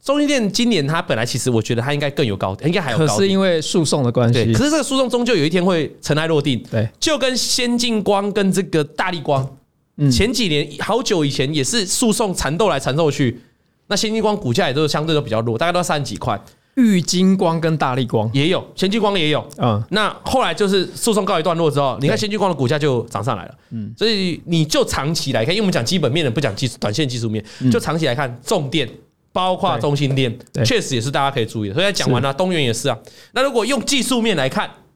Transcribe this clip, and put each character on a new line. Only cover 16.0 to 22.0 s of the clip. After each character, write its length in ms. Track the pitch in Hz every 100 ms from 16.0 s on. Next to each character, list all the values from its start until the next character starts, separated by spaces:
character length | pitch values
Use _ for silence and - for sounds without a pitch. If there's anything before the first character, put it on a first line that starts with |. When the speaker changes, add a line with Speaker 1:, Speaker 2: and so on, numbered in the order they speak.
| 127
Speaker 1:
几 120 | 104
块。 200 | - 101 - _ _ -
Speaker 2:
玉 260 | 233 185
晶 360 | 156 180 190 190
光 240 | 175 165
跟 160 | 160 160
大 180 | 147 127
立 100 | 123
光。 240 | 117 107
Speaker 1:
也 160 | 110 151
有， 120 | 165 - -
先 160 | 190
进 80 | 220
光 180 | 208 202
也 120 | 151
有。 120 | 143 - -
Speaker 2:
嗯。 220 | 127 107 113
Speaker 1:
那 220 | 202 202 - -
后 160 | 262
来 120 | 208
就 140 | 165 202
是 180 | 196 180
诉 260 | - -
讼 100 | 214
告 160 | 190 180
一 40 |
段 120 | 165 165
落 160 | 165
之 80 | 139
后， 180 | 139 110